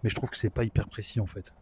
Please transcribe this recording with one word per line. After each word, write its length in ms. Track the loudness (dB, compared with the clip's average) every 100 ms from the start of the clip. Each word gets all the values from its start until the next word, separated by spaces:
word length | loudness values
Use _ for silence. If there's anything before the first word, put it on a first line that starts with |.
mais 80 | 0
je 60 | 0
trouve 160 | -4
que 60 | 0
c'est 120 | 0
pas 140 | 2
hyper 240 | 2 2 2
précis, 320 | -6 -4 0
en 80 | 0
fait. 260 | -2 -12 -16